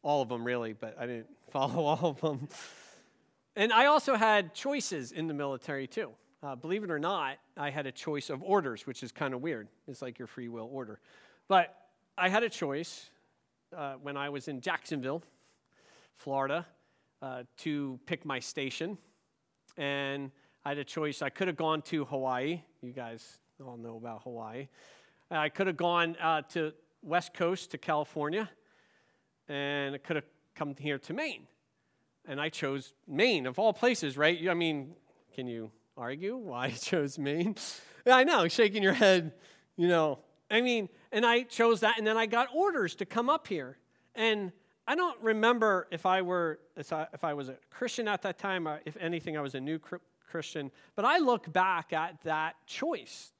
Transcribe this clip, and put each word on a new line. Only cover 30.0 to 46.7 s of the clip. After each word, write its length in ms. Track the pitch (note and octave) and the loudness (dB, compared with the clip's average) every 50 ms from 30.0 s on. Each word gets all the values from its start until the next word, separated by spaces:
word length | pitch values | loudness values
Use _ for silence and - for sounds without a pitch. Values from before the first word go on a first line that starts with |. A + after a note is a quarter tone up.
| _ - E3 | _ -4 -4
have 80 | D3+ - _ _ _ _ _ _ | -4 -4 _ _ _ _ _ _
come 200 | - D#3+ C#3+ C#3 - | -8 -6 -6 -6 -6
here 200 | C#3 D3 C#3+ C3+ | -4 -4 -4 -4
to 140 | - - D#3+ | -4 -8 -6
Maine. 340 | A#3+ D#4 D#4 A#3 - - _ _ _ _ _ _ _ _ _ _ _ _ _ _ _ _ - | -4 -4 -6 -6 -10 -16 _ _ _ _ _ _ _ _ _ _ _ _ _ _ _ _ -10
And 120 | C#3 C#3 | -6 -4
I 80 | D3 D#3+ | -4 -4
chose 440 | - - - C#3 C3+ C#3 C3 - _ _ _ | -4 -2 -2 -2 -2 -2 -6 -10 _ _ _
Maine, 400 | - D3 C#3+ G3+ B3+ A3+ D#3+ B2+ | -8 0 2 4 4 4 2 0
of 120 | C3 B2+ - | -2 -2 2
all 140 | G#3 A3+ G3 | 2 2 2
places, 440 | - - B3 B3 - - C#3+ C3 | 4 2 2 2 2 -2 -4 0
right? 200 | C#3 D3+ D#3 F3 | 4 4 4 4
You, 140 | E3 D#3+ F3+ | 2 0 0
I 40 | F3 | 0
mean, 400 | E3+ E3+ E3 D#3 D3 C3+ C#3 E3+ - _ _ _ _ _ _ _ | 2 2 0 0 -2 -4 -8 -14 -20 _ _ _ _ _ _ _
can 120 | - C3 | -8 -6
you 240 | B2 A#2+ A#2 A2+ G#2+ _ _ _ _ _ | -6 -6 -8 -8 -10 _ _ _ _ _
argue 400 | - A#2+ A#2+ C3+ D3 F3+ G3 A#3+ | -10 -8 -8 -6 -6 -6 -6 -6
why 300 | C4 A3+ F3+ B2+ A#2+ B2+ | -6 -8 -8 -6 -2 -2
I 40 | C3 | -2
<laughs> 20 | B2 | -4
chose 460 | A#2+ - - - F3 D3 C#3+ C3+ - | -4 -4 0 2 2 2 0 -2 -4
Maine? 380 | C#3+ C#3 C#3+ E3 F3 G#3 G#3 - - - - - - - - - - | -2 -2 0 2 2 0 0 -4 -8 -10 -10 -12 -16 -20 -20 -2 4
Yeah, 120 | B3 B3+ | 8 8
I 80 | B3+ B3+ | 8 8
know, 240 | D4 E4+ A#3+ F3 E3+ | 8 6 6 4 4
shaking 340 | - - A#3 G#3 G3 G#3+ G3 | 6 6 4 4 6 4 4
your 100 | F#3+ - | 4 6
head, 400 | - A3 G3 F#3 F3+ E3 D#3+ - - - - - _ _ _ _ | 8 8 8 8 8 4 0 -8 -12 -20 -20 -20 _ _ _ _
you 120 | - E3+ F3 | 2 4 6
know. 300 | F3 E3 D#3 D#3 C3+ - - _ _ _ _ _ | 6 6 6 4 0 -2 -8 _ _ _ _ _
I 100 | G#3 A3+ | 2 4
mean, 280 | B3 B3+ A#3+ A3+ G3+ F3+ - - - _ | 4 4 2 2 0 -2 -8 -18 -16 _
and 160 | - G#3 A#3 | 0 4 4
I 160 | A#3 A#3 A#3+ B3+ | 6 6 4 2
chose 380 | B3 - - A#3 A#3 A#3 F#3+ | 0 2 4 6 6 6 6
that, 180 | A3 G#3+ A#3 A3+ | 6 4 4 4
and 80 | G#3+ | 2
then 100 | G#3+ A3 | 2 4
I 100 | A3+ A3+ | 2 2
got 220 | A3 A3 A#3+ B3 B3 B3+ | 4 4 2 2 2 2
orders 400 | D#4 F#4 G#4 F4 D4 G3+ E3 - | 2 2 2 2 2 0 -2 -2
to 100 | - G3+ | -6 -8
come 220 | - - A3+ A#3+ B3+ | -4 -2 -2 2 2
up 200 | D4+ D#4 D4+ - | 2 0 0 -4
here. 300 | G3+ E3 C3+ B2+ C3+ _ _ _ _ _ _ _ _ | -6 -6 -6 -8 -12 _ _ _ _ _ _ _ _
And 380 | E3+ G#3+ A3+ G#3+ G#3+ G3+ F3+ - _ _ _ _ _ _ | 0 2 2 2 0 -2 -6 -8 _ _ _ _ _ _
I 80 | - C4+ | -2 0
don't 260 | E4 F#4 F4 C4+ A3+ | 2 2 0 -2 -2
remember 680 | A3 A3 A3 A3 G#3+ A3+ B3 A#3+ A3 G#3+ G3 F#3 E3 - | 0 2 2 4 6 4 6 6 4 4 4 2 0 -4
if 160 | - D#3+ - | -8 -2 2
I 160 | F#3 F#3 F#3+ F#3+ | 2 2 4 2
were, 380 | F3+ F3+ F3+ E3+ D#3+ D#3 - _ _ | 0 0 0 0 0 -2 -6 _ _